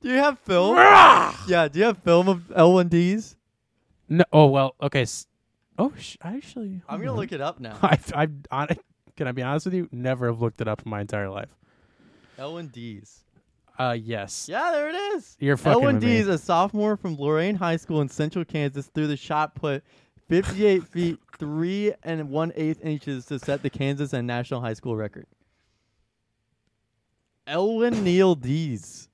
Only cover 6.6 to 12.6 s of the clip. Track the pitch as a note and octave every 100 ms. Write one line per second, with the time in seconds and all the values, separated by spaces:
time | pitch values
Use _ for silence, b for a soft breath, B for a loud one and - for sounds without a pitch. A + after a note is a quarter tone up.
6.6 | G#3 F#3 - - B3+ A#3+ B3 D#3+ C#3+ F3
7.6 | A#2 G#2 - D3+ - C#3+ D#3 C#3+ - C3
8.6 | D3 - _ _ _ - C#3 B2+ B2+ D3
9.6 | F#3 F3+ E3+ B2 B2+ B2+ B2 A#2 A#2 -
10.6 | G#2+ G#2+ - G#2 G2+ G#2 G2 G2 G#2 _
11.6 | _ _ _ _ _ _ _ - C#3 E3